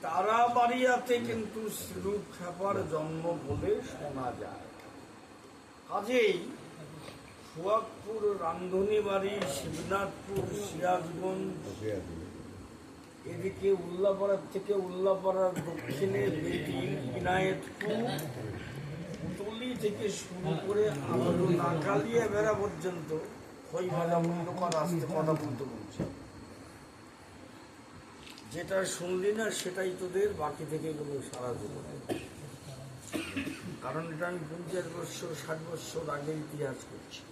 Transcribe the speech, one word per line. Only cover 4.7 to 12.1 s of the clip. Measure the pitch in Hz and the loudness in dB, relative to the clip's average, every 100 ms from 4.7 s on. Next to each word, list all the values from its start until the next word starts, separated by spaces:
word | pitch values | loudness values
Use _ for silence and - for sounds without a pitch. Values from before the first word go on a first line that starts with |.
| - - - - - - - - - - - - | -14 -16 -16 -16 -18 -18 -18 -18 -20 -20 -20 -4
কাজেই | 185 208 254 220 - - - - - - 156 - - - - - | -2 4 6 8 6 0 -8 -12 -14 -12 -12 -12 -14 -16 -16 -14
সোহাগপুর, | 156 185 214 190 - 202 220 208 190 | -4 4 4 4 -8 -6 2 2 2
রান্ধনীবাড়ি, | 165 175 180 190 202 214 196 190 196 202 185 180 | 0 -2 0 2 6 4 4 2 2 0 -2 -2
শিবনাথপুর, | 170 156 170 196 190 - - 196 - 202 202 | -4 -4 0 0 0 -4 -4 -2 0 -2 -4
সিরাজগঞ্জ, | 160 180 180 165 170 185 190 190 185 - 95 107 98 87 | 0 2 2 2 -4 -2 -2 -2 -4 -8 -6 -2 -4 -4